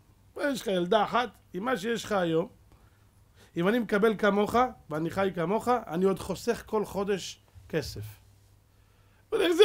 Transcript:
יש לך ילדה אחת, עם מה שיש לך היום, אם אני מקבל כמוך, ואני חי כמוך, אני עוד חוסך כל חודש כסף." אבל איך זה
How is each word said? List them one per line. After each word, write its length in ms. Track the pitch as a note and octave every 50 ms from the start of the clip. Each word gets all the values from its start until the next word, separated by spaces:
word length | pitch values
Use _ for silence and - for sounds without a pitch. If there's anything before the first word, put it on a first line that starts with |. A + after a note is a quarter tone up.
| _ _ _ _ _ - _ -
יש 220 | C#4+ C#4+ C4+ - -
לך 40 |
ילדה 380 | A3 F#3+ F3+ F3 F3 G#3+ G#3+ G3
אחת, 260 | - F3+ A#3 B3+ A#3 - - - _ -
עם 100 | F3+ G#3
מה 120 | B3+ C4
שיש 280 | G3 E3 A#3 A#3 G3 -
לך 80 | - G#3+
היום, 360 | G3 F3+ E3 D#3+ D#3+ F#3 B3 - - - - - - - - _ _ _ _ _ _ - _ _ - - - _
אם 120 | E3 E3+ F#3+
אני 100 | A3+ B3
מקבל 380 | A3+ F3+ G#3+ G3+ G3+ A3+ G#3+
כמוך, 380 | - G#3+ G#3 G3 G3+ G#3 G3+ - A#3 B3+ A#3+ A3+ - - -
ואני 200 | D3+ D#3 E3 E3
חי 200 | D#3 F#3 G3 F#3+ F#3+
כמוך, 340 | F#3 D#3+ E3 G#3 A3+ - A#3+
אני 360 | B3 A#3 - - D3+ F3 F#3
עוד 140 | F#3+ F#3+ -
חוסך 440 | - - F3+ - - A#3 A3 - -
כל 180 | - - G#3+ G3
חודש 560 | - - F#3 G3+ F#3+ G3+ F3+ - - - - _ _ _ - - -
כסף." 500 | - D#3+ C3+ - - - G#2+ G#2+ - - _ _ _ _ _ _ _ _ _ _ _ _ _ _ _ _ _ _ _ _ _ _ G#4
אבל 80 | A4
איך 160 | F#4+ E4 F4
זה 60 | D#4+ G#4